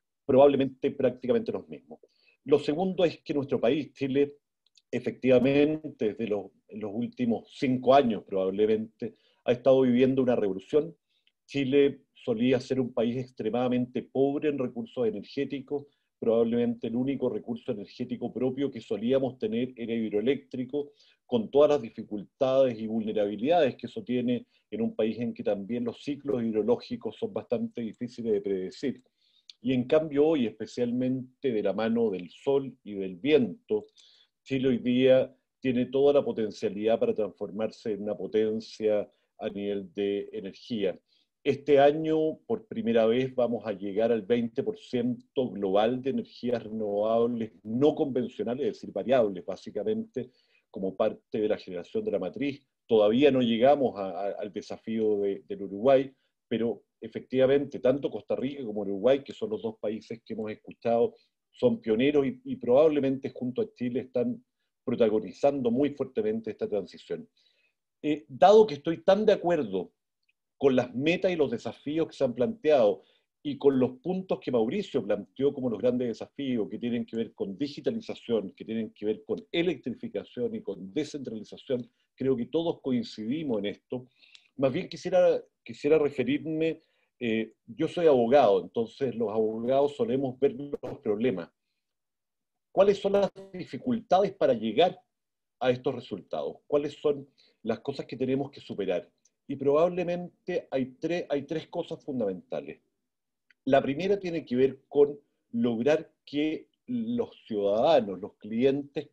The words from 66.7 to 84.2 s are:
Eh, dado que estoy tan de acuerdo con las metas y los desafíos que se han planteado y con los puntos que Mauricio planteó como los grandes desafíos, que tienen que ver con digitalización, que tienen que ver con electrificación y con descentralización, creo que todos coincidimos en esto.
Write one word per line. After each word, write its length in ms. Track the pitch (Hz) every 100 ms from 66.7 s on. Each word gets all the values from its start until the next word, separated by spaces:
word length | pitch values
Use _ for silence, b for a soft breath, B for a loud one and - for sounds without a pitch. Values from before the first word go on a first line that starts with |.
| 101 92 82 - 82 - _ _ _ _ _ _ _
Eh, 220 | 147 147 -
dado 380 | 131 180 220 214
que 80 |
estoy 280 | 143 - 165
tan 200 | - 196
de 80 | 214
acuerdo 580 | 196 170 170 113 95 - _ _ _ _ _ _ -
con 140 | 139
las 180 | 127 120
metas 380 | 120 147 180 190
y 60 | 175
los 160 | 135
desafíos 560 | 113 117 - - 156 156
que 60 |
se 100 | -
han 100 | 135
planteado 680 | 117 120 113 151 147 104 98 b b b _
y 140 | 147 131
con 200 | 143 131
los 140 | 127 -
puntos 420 | 165 185 185 180
que 100 | -
Mauricio 540 | 123 110 196 190 131
planteó 500 | 101 101 98 - 139
como 160 | 139 127
los 80 | 104
grandes 300 | 123 123 123
desafíos, 600 | 107 101 - 139 123 98
que 120 | 110
tienen 260 | 120 120 113
que 100 | 113
ver 160 | 107
con 240 | - 98 92
digitalización, 920 | 147 147 127 113 - 104 - 113 98 -
que 80 |
tienen 260 | - 113 107
que 160 | - 104
ver 160 | 107
con 220 | - 104 -
electrificación 1040 | 170 175 147 - 113 117 101 - - 120 107
y 40 |
con 320 | - 95 95
descentralización, 960 | 117 147 147 123 110 101 92 - 123 120 _ _ -
creo 200 | 131 127
que 100 | 117
todos 340 | 160 170 -
coincidimos 800 | 139 123 104 - 107 147 151 110
en 60 | 101
esto. 420 | - - 127 127 b